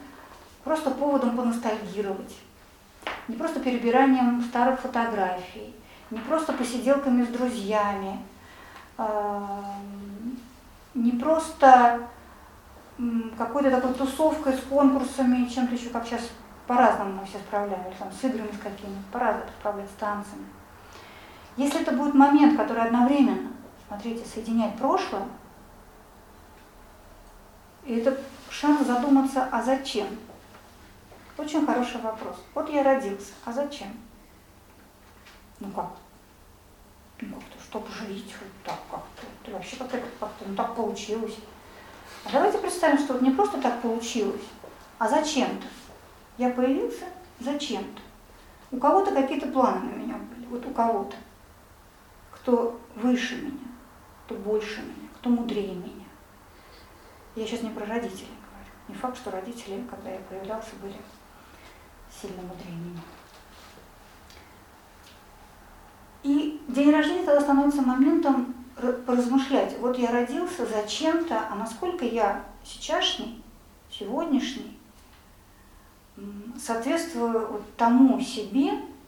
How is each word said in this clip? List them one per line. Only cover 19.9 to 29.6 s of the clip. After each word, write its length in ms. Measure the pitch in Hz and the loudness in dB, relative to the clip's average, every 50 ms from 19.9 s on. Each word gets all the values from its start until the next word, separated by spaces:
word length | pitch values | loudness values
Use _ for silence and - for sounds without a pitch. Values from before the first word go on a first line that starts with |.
| - | -10
с 60 | - | -6
танцами. 460 | 220 208 208 202 202 - - - 196 196 - - - - - - - - - - - - - - - - - - - - - | -4 -4 -4 -4 -6 -10 -12 -14 -14 -16 -18 -20 -20 -20 -20 -20 -20 -20 -20 -20 -20 -20 -20 -20 -20 -20 -20 -20 -20 -10 -4
Если 240 | - 277 285 - 330 | 0 0 2 2 0
это 120 | - - 247 | 0 2 2
будет 220 | 254 294 294 277 | 2 2 4 8
момент, 420 | 269 277 285 285 302 294 302 302 | 8 8 10 10 8 8 8 6
который 260 | - 214 - 233 233 233 | 4 2 0 0 0 0
одновременно, 720 | 233 240 240 247 262 285 285 262 208 190 - - - - - - - - - - | 2 4 4 4 6 6 6 6 4 4 0 -4 -8 -10 -14 -18 -20 -20 -20 -16
смотрите, 380 | - 208 202 - 233 226 233 226 | -14 -12 -10 -8 -8 -8 -8 -8
соединяет 520 | - - 220 220 226 226 233 220 202 202 - | -10 -10 -8 -4 -2 0 2 2 0 -2 0
прошлое, 440 | 262 285 339 392 370 - 247 196 202 247 - - - - - - - - - - - - - - - - - - - - - - - - - - - - - - - - - - - - - - - - - - - - - - - - - - - | 0 2 2 2 0 -2 -4 -6 -6 -8 -12 -16 -20 -20 -20 -20 -20 -20 -20 -20 -20 -20 -20 -20 -20 -20 -20 -20 -20 -20 -20 -20 -20 -20 -20 -20 -20 -20 -20 -20 -20 -20 -20 -20 -20 -20 -20 -20 -20 -20 -20 -20 -20 -20 -20 -20 -20 -20 -20 -14 -6
и 140 | 277 226 233 | -4 -2 0
это 200 | 233 269 262 - - - - - - - | 2 0 0 -2 -4 -10 -14 -18 -16 -14
шанс 340 | - - - 294 294 294 262 | -8 0 4 4 4 4 4
задуматься, 640 | 247 247 240 285 285 269 269 262 - - 269 254 - - | 2 2 2 4 6 6 6 6 4 2 0 0 0 0
а 100 | 226 | -2